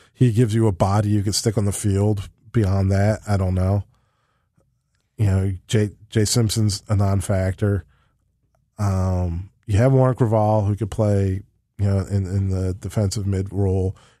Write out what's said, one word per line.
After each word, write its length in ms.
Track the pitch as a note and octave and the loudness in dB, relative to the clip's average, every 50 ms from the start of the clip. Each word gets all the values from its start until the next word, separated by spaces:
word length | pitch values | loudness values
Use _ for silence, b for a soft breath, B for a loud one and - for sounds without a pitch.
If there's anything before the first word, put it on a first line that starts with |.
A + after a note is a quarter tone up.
| b b b | b b b
He 180 | - C3 B2 | 0 2 2
gives 220 | G#2+ A2 B2+ A2 G#2+ | 4 2 0 2 2
you 140 | A2+ A2+ | 2 2
a 40 | A2 F#2+ | 2 2
body 360 | - A2 F#2+ G2 G#2+ G#2+ G#2 | 2 0 2 2 2 2 2
you 140 | G#2 G#2 G2 | 0 0 0
could 120 | A2 - | 0 -2
stick 220 | - - A2+ G#2+ | -2 -2 -2 0
on 80 | A#2+ G2 | 0 -2
the 60 | G2+ | -2
field. 580 | F#2+ - - G#2 F#2+ G2 G2+ G#2+ G#2+ G2+ - - _ _ _ - | -2 -2 -2 -2 0 2 0 0 -2 -2 -6 -12 _ _ _ -4
Beyond 400 | - A#2 G#2+ F#2+ F#2+ G2 F#2+ F#2+ | -2 0 0 2 2 2 2 2
that, 300 | G2 G2 G2+ G#2+ A2 - - | 2 2 2 2 0 -2 -2
I 80 | G#2 G2+ | -2 -2
don't 180 | F#2+ G2 F#2 F#2 | 0 0 0 0
know. 280 | F2+ F#2 F#2 G2+ G#2 G2 _ _ _ _ _ _ _ _ _ _ _ _ _ _ _ _ _ _ _ _ _ _ _ _ _ _ | 0 0 0 0 -2 -4 _ _ _ _ _ _ _ _ _ _ _ _ _ _ _ _ _ _ _ _ _ _ _ _ _ _
You 80 | - A2 | -2 0
know, 280 | G2 F#2+ F#2+ F#2+ G2 F#2 F2+ _ | 0 2 0 0 -2 -4 -6 _
Jay, 240 | - - A2 G#2+ G2+ - _ - - | -2 0 0 0 0 -4 _ -14 -4
Jay 160 | - A2+ G#2 | -2 -2 0
Simpson's 580 | G2+ - B2 A#2 G#2 - A2+ G#2+ G#2+ G2 - - | 0 0 0 0 0 0 0 0 -2 -2 -4 -4
a 80 | - G#2+ | -2 0
non-factor. 920 | G2 G#2 G2 G2 G2 - - G#2 F#2+ F#2 F#2+ F#2+ - G#2+ G2+ G2+ F#2+ - _ _ _ _ _ _ _ _ _ _ _ _ _ _ _ _ _ _ | 0 2 2 0 0 0 -2 -2 -2 0 -2 -2 -2 -2 -2 -2 -2 -4 _ _ _ _ _ _ _ _ _ _ _ _ _ _ _ _ _ _
Um, 720 | - G#2 G2 F#2+ F#2 F#2 F#2 F#2 F2+ F2+ F2 E2+ F2 F#2+ - _ _ - | -4 -4 -2 0 0 0 0 -2 -2 -2 -4 -4 -6 -10 -12 _ _ -8
you 120 | - G2+ | -2 2
have 160 | G2 A#2+ C3+ C3+ | 2 4 4 4
Warren 220 | C3 B2+ C3 B2+ | 4 4 2 2
Creavalle, 520 | - B2+ G#2+ A2+ A2 G#2+ G#2+ G#2+ G#2+ G2+ | 0 0 2 2 2 2 2 2 2 2
who 80 | G2+ G#2 | 0 -2
could 160 | F#2+ A2+ G2 | -2 -4 -6
play, 500 | - - A2 G#2 G2+ G2 G2 G2 F#2+ G2 - _ _ _ _ _ _ - | -2 0 0 2 2 2 0 0 -2 -4 -8 _ _ _ _ _ _ -2
you 60 | G2+ | 0
know, 140 | G2+ G2 G2 | 0 0 0
in, 260 | F#2 - G2 G2+ F#2+ | -2 -2 -2 -2 -2
in 240 | F2 F#2+ G2+ G2 G2 | 0 -2 -2 0 0
the 240 | F#2+ F#2 F#2 F#2 F#2 | -2 -2 -2 -2 -4
defensive 520 | - - G2 - A2+ G#2 F#2+ - A2 G2 | -6 -8 -6 -2 -2 -2 -2 -2 -4 -4
mid 260 | G2+ G2 F#2+ F#2+ G2 - | -2 -2 -2 -4 -4 -2
role. 420 | G2 G2+ F#2+ F#2 F#2+ F#2 F#2+ - b b b b b | -2 0 0 0 0 -2 -2 -4 b b b b b